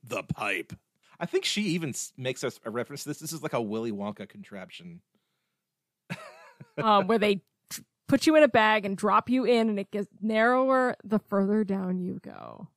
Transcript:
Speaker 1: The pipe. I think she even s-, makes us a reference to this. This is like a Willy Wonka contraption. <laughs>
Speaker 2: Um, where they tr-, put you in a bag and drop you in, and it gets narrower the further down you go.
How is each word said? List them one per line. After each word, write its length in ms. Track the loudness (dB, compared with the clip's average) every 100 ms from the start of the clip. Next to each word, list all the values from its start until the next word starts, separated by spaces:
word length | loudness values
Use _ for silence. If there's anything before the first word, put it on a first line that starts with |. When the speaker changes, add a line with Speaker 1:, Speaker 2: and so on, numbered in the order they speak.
Speaker 1:
The 220 | -8 -10
pipe. 480 | -8 -6 -4 -4 -6 -16 _ _ _ _
I 60 | -4
think 180 | -2
she 180 | -2 -2
even 260 | -2 -2 -2
s-, 240 | -8 -10 -8
makes 280 | -6 -4
us 160 | -6 -6
a 60 | -8
reference 340 | -6 -6 -8
to 60 | -10
this. 100 | -10
This 140 | -10
is 100 | -10
like 100 | -6
a 80 | -4
Willy 300 | -4 -4 -6
Wonka 360 | -6 -8 -10 -14
contraption. 720 | -16 -18 -16 -16 -18 -18 -20 _ _ _ _ _ _ _ _ _ _ _
<laughs> 80 | -16 -16 -20 -20 _ -18 -4
Speaker 2:
Um, 300 | 2 4 4
where 100 | 2
they 240 | 2 0 _ _ _
tr-, 100 | -16 -16 _ _
put 200 | 2 6
you 80 | 6
in 80 |
a 40 | 6
bag 380 | 6 4 2 0
and 100 | -2
drop 340 | 2 2 4
you 160 | 0 4
in, 220 | 4 4
and 120 | 0
it 120 | -4
gets 160 | -8 -8 _
narrower 760 | -2 2 4 4 4 2 2 -2
the 160 | -2 -2
further 440 | _ 0 2 2
down 360 | 0 -2 -2 -4
you 200 | -4 -8
go. 460 | -12 -16 -16 -16 -18